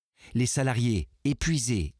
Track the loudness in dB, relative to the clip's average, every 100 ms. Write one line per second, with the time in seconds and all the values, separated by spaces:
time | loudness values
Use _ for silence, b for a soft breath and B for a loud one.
0 | _ B B 0 0 0 0 2 2 0
1 | -2 _ -4 -2 0 0 0 -2 -2 -4